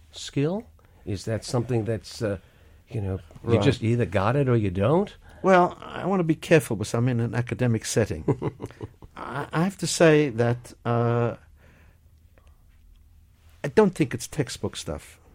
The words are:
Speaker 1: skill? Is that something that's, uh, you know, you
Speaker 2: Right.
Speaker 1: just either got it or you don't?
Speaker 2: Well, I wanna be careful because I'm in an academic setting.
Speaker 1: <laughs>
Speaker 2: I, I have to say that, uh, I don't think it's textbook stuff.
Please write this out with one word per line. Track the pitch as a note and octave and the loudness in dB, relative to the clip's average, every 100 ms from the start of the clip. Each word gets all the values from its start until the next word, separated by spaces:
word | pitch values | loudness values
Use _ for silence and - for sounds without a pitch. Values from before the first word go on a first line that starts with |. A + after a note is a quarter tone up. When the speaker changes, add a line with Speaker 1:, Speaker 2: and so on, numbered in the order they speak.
| - | -20
Speaker 1:
skill? | - - C#3+ D3 G3+ - - - - - | -18 -8 -4 -2 -4 -10 -20 -20 -18 -8
Is | G2 - | -8 -4
that | G#2+ | -6
something | - B2 A#2 A#2+ | -2 -4 0 -2
that's, | G#2+ A2 - - | -2 -6 -8 -6
uh, | A2 F#2+ - _ - - - | -6 -6 -10 _ -20 -20 -12
you | A#2+ | -8
know, | G2 F#2+ - - A2+ | -4 -6 -8 -12 0
you | |
Speaker 2:
Right. | A#2 | 2
Speaker 1:
just | C#3 - | 4 2
either | A2 A#2+ | 0 0
got | G2+ G2 G2+ | 0 0 0
it | C#3 C3 | 0 2
or | A#2 | 2
you | G2+ | 0
don't? | F2+ G#2 E3+ G#3 - - - | 0 2 2 0 -8 -20 -4
Speaker 2:
Well, | F3+ F#3 F3+ E3+ | 4 6 4 0
I | - - E3+ | -12 -8 -2
wanna | G3 | -2
be | D#3+ | 0
careful | D#3+ - D#3+ - | -2 4 4 4
because | G#2 G#2+ | -4 -2
I'm | A#2 B2 | 0 0
in | A#2+ | 0
an | A#2 A#2+ | -2 -2
academic | A#2+ A#2 B2 A2+ | -4 -2 0 0
setting. | - B2+ G#2 D#2+ E2 | 0 0 0 -2 -2
Speaker 1:
<laughs> | B2+ - - - - - - - - | -2 -4 -8 -16 -14 -16 -16 -20 -16
Speaker 2:
I, | - C3 C#3+ | -10 -8 -4
I | D#3 | -2
have | F#3 G3 | -2 -2
to | E3 | -6
say | - E3 D3+ D3 | 4 6 6 4
that, | A2 A#2+ A#2+ - - | 2 0 0 -6 -10
uh, | A#2 A#2 A#2+ A#2+ A#2+ - - - - - - _ _ _ - _ - _ _ - - - - - _ _ - - | -2 0 2 2 0 -4 -14 -20 -20 -20 -20 _ _ _ -20 _ -20 _ _ -20 -20 -20 -20 -20 _ _ -20 -12
I | D3 | 0
don't | - G#3 | 4 4
think | - C#3 | 4 -2
it's | A#2+ - | -2 -8
textbook | - - - G#2 - | -6 -6 -4 -8 -8
stuff. | - D2 - - - | -8 -10 -10 -20 -20